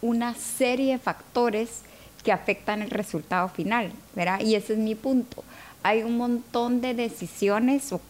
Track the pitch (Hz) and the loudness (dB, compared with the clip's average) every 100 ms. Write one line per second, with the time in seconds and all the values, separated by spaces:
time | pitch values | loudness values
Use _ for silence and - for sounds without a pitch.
0 | 233 233 240 240 - - 247 254 269 254 | 0 0 0 -4 -6 0 2 4 2 2
1 | - - - 247 240 214 233 - - - | -2 -4 -2 0 2 2 -2 -8 -18 -20
2 | - - - 185 - 196 - 214 208 196 | -20 -4 0 2 0 -2 -2 -4 -2 -4
3 | 202 160 - 185 185 - 165 240 190 - | -4 -6 -2 0 0 -2 0 0 -2 -8
4 | - 190 175 190 220 214 202 220 220 214 | -10 -2 0 2 2 2 2 0 0 0
5 | 262 262 240 - - - - - - 226 | 2 2 0 -8 -16 -18 -20 -2 2 2
6 | 226 233 240 240 - 240 240 247 254 240 | 2 0 0 -2 -2 -2 0 0 0 -2
7 | 233 - 175 - 202 208 247 277 - 180 | -4 -4 -10 -2 2 4 4 2 0 -6